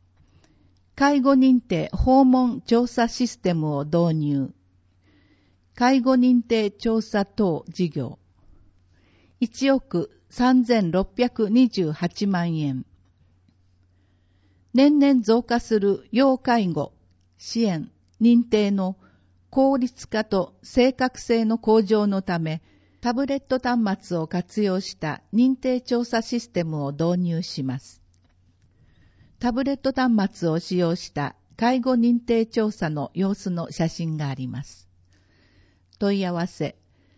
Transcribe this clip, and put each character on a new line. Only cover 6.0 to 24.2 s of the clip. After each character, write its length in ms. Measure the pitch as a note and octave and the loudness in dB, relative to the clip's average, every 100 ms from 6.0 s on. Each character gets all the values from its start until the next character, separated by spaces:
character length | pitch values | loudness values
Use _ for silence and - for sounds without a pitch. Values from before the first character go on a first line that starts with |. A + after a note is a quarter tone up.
護 160 | A#3+ C4 | 2 2
認 260 | B3 B3 | 4 2
定 300 | - A3+ G#3 | 2 -2 -2
調 280 | - A#3 A3+ | -4 -2 -2
査 240 | A3 G#3 | -2 -4
等 400 | G3 - F#3+ D3+ - | -4 -2 -2 -2 -6
事 200 | D#3+ F3+ | -4 -4
業。 300 | D3 A#2+ - _ _ _ - _ _ _ _ _ _ _ _ | -4 -8 -12 _ _ _ -20 _ _ _ _ _ _ _ _
一 320 | A#3 - C4+ | -8 -2 0
億 400 | C4+ - E3+ - _ _ | 0 0 -6 -6 _ _
三 360 | - B3 B3+ | -2 2 4
千 260 | A#3 A#3 F3 | 4 2 2
六 180 | F3+ F#3+ - | -2 -2 -2
百 320 | B3 - G#3 | -4 -2 0
二 200 | A#3 B3 | 4 2
十 240 | - D#3+ | 2 -4
八 340 | D3+ F3 - G3+ | -4 -6 -4 -2
万 320 | F3+ E3+ D#3+ | -2 -2 -2
円。 260 | C#3+ C3 - _ _ _ _ _ _ _ _ _ _ _ _ _ _ _ _ _ _ | -4 -4 -10 _ _ _ _ _ _ _ _ _ _ _ _ _ _ _ _ _ _
年 240 | B3 C#4+ D4 | 4 4 6
々 240 | C#4 C4 | 4 4
増 220 | A3 A3+ | 4 0
加 160 | A#3 A#3+ | 0 -4
す 180 | - G#3+ | 0 0
る 300 | G3 G3 - | 2 0 -2
要 260 | A3 C#4 C4 | 2 2 2
介 300 | - A#3 F#3 | 0 0 0
護、 260 | D3+ - _ _ _ _ _ | -4 -8 _ _ _ _ _
支 260 | - A3+ | -10 -2
援、 300 | A3 D#3+ - _ _ _ | -2 -2 -8 _ _ _
認 220 | A#3 A#3+ | 4 4
定 300 | A#3+ G#3+ G3+ | 4 0 0
の 240 | G3 F#3 F#3+ _ _ _ _ _ | -2 -4 -8 _ _ _ _ _
効 260 | C4+ C4+ C4+ | 0 2 2
率 320 | B3 - - | -2 -8 -8
化 160 | G#3+ | -6
と 320 | G#3+ G3 - _ | -2 -2 -4 _
正 280 | - - B3+ | -4 2 2
確 280 | C4 B3+ - | 2 -4 -4
性 240 | - A3+ | -2 0
の 140 | A3 A3+ | 0 -2
向 240 | A3 A3 | 2 2
上 260 | G3 G#3+ G#3 | 4 2 2
の 140 | G3 | -2
た 180 | F#3+ E3+ | -4 -4
め、 200 | D#3+ D#3+ - _ _ _ | -4 -6 -12 _ _ _
タ 120 | A#3+ | -6
ブ 140 | A#3+ C#4 | -4 -2
レ 100 | C#4 | -4
ッ 40 | |
ト 200 | - B3+ | -4 -4
端 480 | B3+ A#3+ G#3 F#3+ - | 0 0 0 -4 -4
末 80 | |
を 100 | F3 | -6